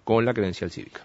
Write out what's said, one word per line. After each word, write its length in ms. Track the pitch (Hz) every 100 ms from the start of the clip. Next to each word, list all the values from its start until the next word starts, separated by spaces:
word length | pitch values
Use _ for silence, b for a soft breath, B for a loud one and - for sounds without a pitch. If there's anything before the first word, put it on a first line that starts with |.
con 220 | - 113 117
la 80 |
credencial 360 | 113 95 90 90
cívica. 300 | - - -